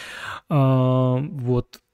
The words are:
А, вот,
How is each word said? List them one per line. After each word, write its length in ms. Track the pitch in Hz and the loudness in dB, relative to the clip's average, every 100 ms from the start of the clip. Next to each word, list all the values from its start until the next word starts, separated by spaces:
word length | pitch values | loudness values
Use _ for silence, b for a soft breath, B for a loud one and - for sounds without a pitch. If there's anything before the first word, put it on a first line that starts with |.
| B B B B - | B B B B -2
А, 680 | 151 135 131 127 127 127 127 | 2 4 4 2 2 2 0
вот, 640 | 147 143 120 123 - - _ | -4 -6 -2 -2 -2 -12 _